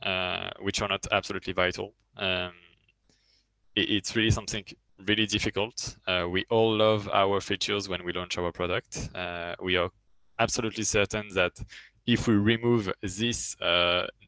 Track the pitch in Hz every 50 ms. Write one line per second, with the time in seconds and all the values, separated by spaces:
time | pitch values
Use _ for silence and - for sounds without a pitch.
0 | - 98 92 92 92 90 87 90 92 92 - - 101 98 98 - 107 98 95 98
1 | - - - 101 92 - 101 95 - - 90 92 90 90 90 - 101 101 - _
2 | _ _ _ - 101 95 92 92 90 90 87 87 87 87 87 _ _ _ _ _
3 | _ _ _ _ _ _ _ _ _ _ _ _ _ _ _ 107 95 - 107 101
4 | - - - 117 110 113 107 - 104 - - 107 98 - - _ _ _ _ _
5 | 98 95 107 107 107 101 104 101 - 110 - 95 104 117 - - - - - -
6 | _ - 92 90 87 87 90 92 98 - 117 113 113 113 110 107 107 107 110 104
7 | 101 98 - 98 98 98 101 98 - - 101 95 - - 104 101 98 98 92 90
8 | 90 87 85 90 90 90 - 90 90 87 82 - 90 87 87 - - _ - -
9 | - - - - 90 87 87 85 85 87 - - 95 92 90 90 87 92 - _
10 | _ _ _ _ _ _ _ - 117 113 - - 117 110 104 - 107 - - 107
11 | 101 - - 107 104 104 95 95 90 90 - - - - - - - - _ _
12 | _ - 120 110 - - 110 101 101 110 117 113 117 120 120 117 104 95 - -
13 | - 98 90 95 113 120 117 - - - - - - 87 85 87 87 87 87 90
14 | - - - _ -